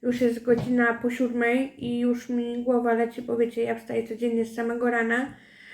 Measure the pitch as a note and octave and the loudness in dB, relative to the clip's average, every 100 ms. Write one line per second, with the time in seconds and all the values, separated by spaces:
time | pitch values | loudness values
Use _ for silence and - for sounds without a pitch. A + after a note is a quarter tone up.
0 | A#3+ A#3+ B3 A#3 - A#3 B3 B3 A#3+ A#3 | -2 2 2 2 2 2 2 2 2 2
1 | B3 - B3+ A#3+ A#3+ B3 C4+ - A#3+ A#3+ | -2 0 0 2 2 2 0 -6 -6 0
2 | A#3+ A#3+ - B3 A#3+ A#3+ A#3+ A#3+ A#3 A3+ | 0 0 -2 -2 -2 -2 0 2 2 2
3 | A#3 A#3+ A#3+ A#3 A#3 A#3 A#3 A3+ - A#3 | 0 -4 -4 0 0 0 -2 -2 -4 -4
4 | A3+ A3+ A#3+ A#3 A3+ - A#3 A#3 A#3+ A#3+ | -4 -2 0 0 -2 -2 -4 0 0 2
5 | A3+ A#3+ C#4 - - - - | 0 0 -2 -8 -20 -20 -20